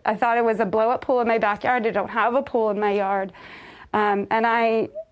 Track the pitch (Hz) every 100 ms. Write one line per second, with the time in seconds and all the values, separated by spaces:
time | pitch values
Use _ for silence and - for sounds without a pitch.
0 | - 208 240 233 233 214 208 220 226 254
1 | - 254 233 226 214 208 254 247 220 196
2 | - 226 220 254 - 233 220 208 208 202
3 | 196 196 185 - - - - - - 214
4 | 208 202 202 170 233 233 233 226 220 -
5 | -